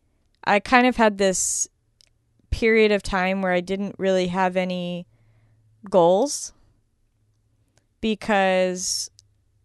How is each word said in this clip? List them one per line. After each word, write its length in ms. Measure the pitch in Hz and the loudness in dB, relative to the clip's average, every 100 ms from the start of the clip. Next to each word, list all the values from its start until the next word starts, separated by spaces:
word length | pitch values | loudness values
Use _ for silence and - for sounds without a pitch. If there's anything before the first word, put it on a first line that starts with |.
| _ _ _ _ | _ _ _ _
I 160 | - 202 | -2 -2
kind 260 | - 254 247 | 2 4 4
of 100 | 240 | 4
had 220 | 220 196 | 2 2
this 500 | 196 180 - - - _ _ _ _ _ _ _ - | -2 -2 -4 -6 -8 _ _ _ _ _ _ _ -10
period 420 | - 226 226 214 | -2 2 4 4
of 100 | 202 | 2
time 400 | - 190 185 190 | -2 -2 -2 -2
where 100 | 190 | 0
I 80 | 180 | -2
didn't 360 | 180 196 202 - | -2 -6 -6 -4
really 300 | 190 185 180 | 0 0 0
have 280 | 185 185 185 | 0 0 0
any 500 | 180 180 175 175 175 _ _ _ _ _ _ _ 196 | -4 -4 -8 -10 -12 _ _ _ _ _ _ _ -2
goals 600 | 196 170 190 285 - - - _ _ _ _ _ _ _ _ _ _ _ _ _ _ | 4 4 4 0 -6 -12 -18 _ _ _ _ _ _ _ _ _ _ _ _ _ _
because 1120 | 220 208 - 202 190 185 185 185 - - - _ _ _ _ _ | -4 -4 0 0 2 2 0 -4 -6 -6 -8 _ _ _ _ _